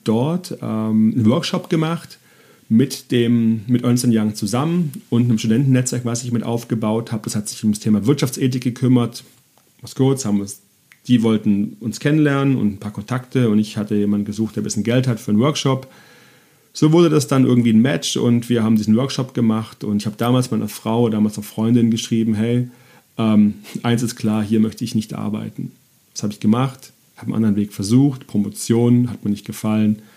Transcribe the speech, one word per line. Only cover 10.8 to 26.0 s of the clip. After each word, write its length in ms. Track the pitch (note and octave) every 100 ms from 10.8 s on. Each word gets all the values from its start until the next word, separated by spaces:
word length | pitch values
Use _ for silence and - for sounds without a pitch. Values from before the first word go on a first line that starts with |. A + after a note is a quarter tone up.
| _ - -
die 140 | B2
wollten 540 | A2+ G#2+ G#2+ G2+ G#2 -
uns 200 | A2+ -
kennenlernen 560 | D3 D#3 D3 C#3 C#3 B2+
und 180 | G#2
ein 40 | G2+
paar 140 | G#2
Kontakte 560 | G#2 - B2+ - C3 A#2
und 80 | G#2+
ich 180 | G#2 G#2+
hatte 180 | G2+
jemanden 320 | G#2 G2+ G#2 G2+
gesucht, 300 | G#2 A2 G#2+
der 60 |
ein 20 |
bisschen 200 | G#2+ A2
Geld 220 | A#2 B2 B2+
hat 140 | A#2
für 120 | -
einen 80 | G#2
Workshop. 500 | C#3+ D3 C#3 B2+ - - - - - _ _ _ _
So 200 | - D#3
wurde 160 | E3+ E3+
das 180 | D3+ -
dann 180 | C3+
irgendwie 280 | B2 B2 A#2
ein 100 | A2
Match 340 | C3 D#3+ - -
und 320 | A#2+ A#2+ A#2+
wir 140 | A#2
haben 140 | A2 A2
diesen 200 | G#2+ A2
Workshop 380 | C3+ - B2
gemacht 480 | C3 A2+ A2 A2 -
und 140 | G#2+ G2+
ich 100 | G#2+
habe 100 | -
damals 340 | A#2+ B2+ B2
meiner 180 | A2+ G#2+
Frau, 400 | - A2 A2+ A#2
damals 280 | G#2+ G#2 G#2
noch 80 |
Freundin 460 | - - A2 A#2+ A2+
geschrieben, 440 | A2+ - A2+ A2+
"Hey, 340 | G#2+ A2+ B2 B2 - - - _ -
ähm, 360 | A2 G#2+ G#2 - - -
eins 200 | A#2+ A#2
ist 120 | A#2
klar, 300 | - G#2+ G#2+
hier 160 | G#2 A2
möchte 240 | A2 -
ich 100 | A#2
nicht 200 | A2 -
arbeiten." 580 | G#2+ G#2 G#2+ A2 - C3 - _ _